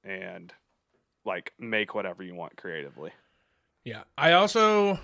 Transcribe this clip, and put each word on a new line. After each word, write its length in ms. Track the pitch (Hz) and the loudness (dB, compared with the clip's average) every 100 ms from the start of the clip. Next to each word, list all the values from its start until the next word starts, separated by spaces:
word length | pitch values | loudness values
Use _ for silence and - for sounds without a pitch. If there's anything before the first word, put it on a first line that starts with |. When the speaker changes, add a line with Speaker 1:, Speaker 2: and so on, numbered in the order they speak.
Speaker 1:
and, 500 | 98 95 92 90 87 - _ _ _ _ _ _ | -12 -10 -10 -14 -18 -20 _ _ _ _ _ _
like, 280 | 107 90 - - | -6 -6 -8 -12
make 380 | 117 110 104 | -4 -2 -2
whatever 300 | 107 95 87 | -4 -6 -8
you 100 | 92 | -12
want 220 | 87 82 - | -10 -12 -12
creatively. 560 | 95 80 69 65 78 - _ _ _ _ _ _ | -10 -10 -10 -12 -14 -14 _ _ _ _ _ _
Speaker 2:
Yeah. 180 | - 110 - - | -14 -14 -12 0
I 140 | 156 | 6
also, 640 | 175 202 226 214 208 202 190 | 6 6 4 4 6 2 0